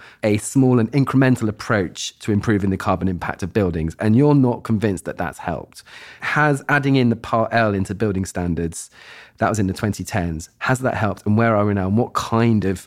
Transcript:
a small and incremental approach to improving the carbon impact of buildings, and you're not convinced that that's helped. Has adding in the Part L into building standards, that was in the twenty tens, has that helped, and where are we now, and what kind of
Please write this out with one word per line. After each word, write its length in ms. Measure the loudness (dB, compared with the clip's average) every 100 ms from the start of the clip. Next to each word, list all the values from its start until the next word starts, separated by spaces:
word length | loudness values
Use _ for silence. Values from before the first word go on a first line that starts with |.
| -14 -4
a 140 | 0 0
small 420 | 0 2 4 4
and 100 | 2
incremental 560 | 0 2 2 4 2 -2
approach 680 | -4 -2 0 0 -6 -12 -8
to 100 | -2
improving 400 | 0 2 0 0
the 60 | -2
carbon 320 | -2 -2 -2
impact 340 | -4 -6 -8
of 100 | -4
buildings, 440 | 0 0 0 -4 -2
and 160 | 2
you're 220 | 4 4 4
not 260 | 2 0
convinced 420 | -2 0 0 -2
that 140 | -6 -6
that's 220 | -6 -6
helped. 420 | -8 -8 -10 -20 -20 -20 -20 -12
Has 420 | -4 2 2 2 0
adding 260 | 0 2
in 140 | 4 2
the 80 | 0
Part 360 | -2 -2 0
L 220 | 2 2
into 180 | 0 -2
building 320 | -2 -2 -2
standards, 640 | -4 -4 -2 -2 -4 -6 -16 -20 -20 -20 -14 -4
that 100 | -2
was 100 | 0
in 80 | -2
the 60 |
twenty 320 | -2 -4 -4
tens, 440 | -4 -4 -2 -6 -10 -8
has 200 | -4 -2
that 160 | -2
helped, 320 | -2 -2 -2 0
and 100 | 2
where 200 | 2 2
are 100 | 2
we 80 |
now, 140 | 0 0
and 100 | 0
what 140 | 0
kind 520 | -4 -2 2 2 2
of 220 | 0 -4